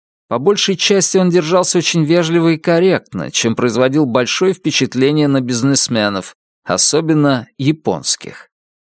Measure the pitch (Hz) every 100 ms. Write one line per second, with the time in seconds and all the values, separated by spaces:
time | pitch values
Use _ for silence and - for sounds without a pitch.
0 | _ _ - 120 156 214 - 190 - 202
1 | - 190 180 175 156 180 170 180 - 170
2 | 147 175 160 170 165 160 175 170 190 160
3 | - 95 67 - 113 110 123 113 127 147
4 | 139 123 123 - 190 185 160 - 131 127
5 | 135 151 143 139 123 120 135 135 - 117
6 | 104 98 - - _ _ - 90 - 143
7 | 160 156 143 127 - - 139 156 - 87
8 | - - - - - _ _ _ _